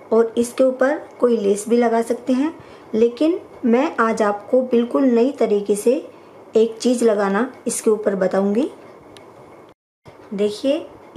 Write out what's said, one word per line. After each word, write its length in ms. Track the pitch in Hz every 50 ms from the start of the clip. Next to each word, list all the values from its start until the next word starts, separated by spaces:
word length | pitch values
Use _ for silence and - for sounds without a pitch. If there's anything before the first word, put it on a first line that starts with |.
| - -
और 220 | 226 226 226 226 - 240
इसके 260 | 233 233 - - 262
ऊपर 340 | 262 254 254 262 269 302 330 - - - -
कोई 180 | - 247 233 220
लेस 300 | 202 196 202 202 - 233
भी 80 | 233 240
लगा 240 | 240 226 226 233
सकते 320 | 226 - 240 233 - - 254
हैं, 200 | 254 277 320 330 - - - - - - - -
लेकिन 460 | 220 226 233 240 - 302 320 349 381 - - - - -
मैं 300 | 240 226 247 285 339 339 -
आज 240 | 226 226 220 -
आपको 400 | 220 208 202 208 - - - 254 247
बिल्कुल 420 | 247 - 233 240 240 - 285 277
नई 260 | 262 240 233 233 269 277
तरीके 420 | - 240 202 208 202 202 - 208 202
से 160 | - 233 254 320 - - - - - - - - - - -
एक 220 | 220 220 226 - -
चीज़ 260 | - 240 254 233 240
लगाना 440 | 226 214 208 202 196 196 202 240 262 - - - 240
इसके 220 | 226 - - 233
ऊपर 260 | 214 208 208 208 202 190
बताऊंगी। 520 | 190 185 196 190 196 202 202 226 294 403 - - - - - - - - - - - - - - - - - - - - - _ _ _ _ _ _ - - - - - 214
देखिए, 520 | 190 208 208 208 - - 269 285 330 339 - - - - - -